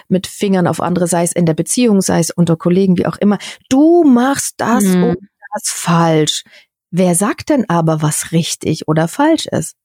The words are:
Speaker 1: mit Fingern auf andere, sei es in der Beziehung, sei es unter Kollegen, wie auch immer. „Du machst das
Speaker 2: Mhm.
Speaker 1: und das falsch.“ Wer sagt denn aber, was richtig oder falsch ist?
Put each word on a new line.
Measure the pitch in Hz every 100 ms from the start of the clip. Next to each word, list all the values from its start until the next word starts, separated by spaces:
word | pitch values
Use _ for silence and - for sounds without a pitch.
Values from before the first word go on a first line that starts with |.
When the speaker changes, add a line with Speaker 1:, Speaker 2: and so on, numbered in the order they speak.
| -
Speaker 1:
mit | 180 -
Fingern | - 208 190 170
auf | 160
andere, | 170 180 170
sei | 175
es | 175
in | - 165
der |
Beziehung, | 156 165 - 247 196
sei | 185 175
es | 160
unter | - 170 160
Kollegen, | 175 180 196 180
wie | -
auch | -
immer. | 208 196 - - -
„Du | 269 311 349
machst | 302 240 254 277 - -
das | - 226
Speaker 2:
Mhm. | 196 180
Speaker 1:
und | 170 175 196 _ -
das | - -
falsch.“ | - - 170 170 156 151 - - - _ _ _
Wer | 175 185
sagt | 165 208 339 -
denn | 294 -
aber, | 170 160 151
was | 151 - -
richtig | 165 160 - - 156 -
oder | 156 165
falsch | - 294 320 -
ist? | - 160 -